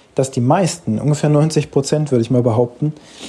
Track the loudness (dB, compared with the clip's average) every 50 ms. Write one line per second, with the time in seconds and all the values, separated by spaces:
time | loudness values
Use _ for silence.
0 | _ _ _ -4 -4 -2 -2 -2 2 2 2 2 2 -2 -2 -6 -6 -4 -4 -2
1 | 0 -2 0 0 0 2 2 2 2 2 0 -2 -2 0 -2 -2 0 0 -2 -2
2 | 0 0 0 0 0 2 0 2 2 2 2 2 0 -2 -2 -4 -6 -6 -6 -8
3 | -20 -20 -20 -18 -18